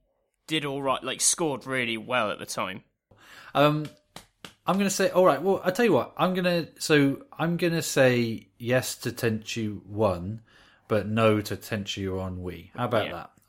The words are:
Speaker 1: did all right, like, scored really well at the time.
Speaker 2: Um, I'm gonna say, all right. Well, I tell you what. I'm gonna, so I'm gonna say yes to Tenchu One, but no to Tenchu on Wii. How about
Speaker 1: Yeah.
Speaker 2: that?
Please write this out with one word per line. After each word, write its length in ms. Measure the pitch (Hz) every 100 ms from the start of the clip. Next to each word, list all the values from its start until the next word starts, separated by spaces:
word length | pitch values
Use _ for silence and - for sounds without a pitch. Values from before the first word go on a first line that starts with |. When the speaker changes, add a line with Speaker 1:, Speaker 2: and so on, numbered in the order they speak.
| _ _ _ _ -
Speaker 1:
did 180 | 156
all 160 | 147 139
right, 200 | 135 127
like, 160 | 127 107
scored 460 | - - 160 123 131
really 300 | 131 117 113
well 320 | 107 123 107
at 80 | -
the 80 | -
time. 380 | - 95 95 - _ _ _ - - -
Speaker 2:
Um, 320 | 139 147 151 147 - _ - - _ - _ -
I'm 120 | 190
gonna 100 | 196
say, 220 | 190 190
all 160 | 180 185
right. 160 | 139
Well, 180 | 185 185
I 80 | 185
tell 120 | 185
you 80 | 233
what. 220 | 131 - -
I'm 160 | 175
gonna, 340 | 185 180 175 151 -
so 440 | - 151 139 135 - -
I'm 180 | 165 170
gonna 240 | 175 165
say 680 | - 147 131 123 117 110 - _
yes 360 | 117 127 - -
to 120 | 123
Tenchu 760 | - 117 110 - 117 107 101 95
One, 560 | 101 104 87 90 113 - _ _ _ -
but 200 | 107 104
no 320 | 110 110 107
to 160 | 104 101
Tenchu 640 | - 110 98 104 95 95
on 180 | 92 90
Wii. 320 | 90 87 87 120
How 80 | 123
about 200 | 113 98
Speaker 1:
Yeah. 60 |
Speaker 2:
that? 180 | 85 - _